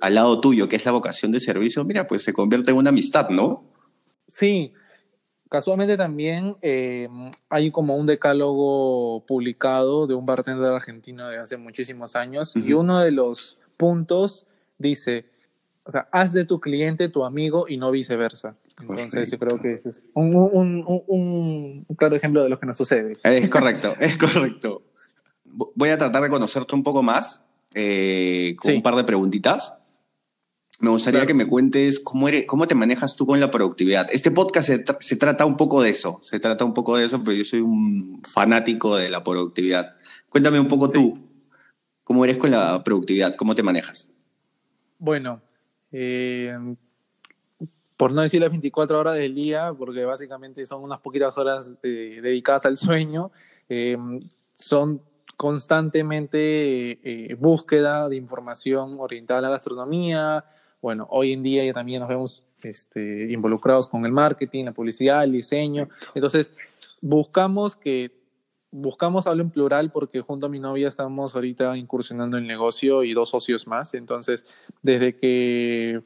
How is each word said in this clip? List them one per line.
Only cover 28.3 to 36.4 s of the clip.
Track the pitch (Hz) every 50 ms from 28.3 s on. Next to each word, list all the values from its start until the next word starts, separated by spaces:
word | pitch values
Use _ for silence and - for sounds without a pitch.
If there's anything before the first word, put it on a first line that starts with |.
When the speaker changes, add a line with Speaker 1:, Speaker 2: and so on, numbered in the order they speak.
| 90 90 90 87 87 87
Speaker 1:
con | - - 147
Speaker 2:
Sí. |
Speaker 1:
un | 117 110
par | 123 120
de | 123 120
preguntitas. | 113 110 95 95 98 95 101 95 131 180 - - - - - _ _ _ _ _ _ _ _ _ _ _ _ _ _ _ _ _ _ - -
Me | 117 117
gustaría | 113 113 - 127 - 135
Speaker 2:
Claro. | 135 135
Speaker 1:
que | 151
me | 135 107
cuentes | - 123 127 131 135 131 139 139 139 135 -
cómo | - - - 131 135 143
eres, | 151 143 -
cómo | - - 143 165
te | 170 160
manejas | 123 110 117 123 123 - 135 -
tú | - 139
con | 135 139 143
la | 139 131 131
productividad. | 113 101 90 85 - 90 92 98 95 90 - -
Este | 135 - 165 165
podcast | 170 190 190 - 170 147
se | - 135 117 -
tra-, | - 139 -
se | - - 135
trata | 113 - 147 143 - 147
un | 156 139
poco | 147 156 - 147 139 123
de | 110
eso, | 101 - - 90 - -
se | - - - 104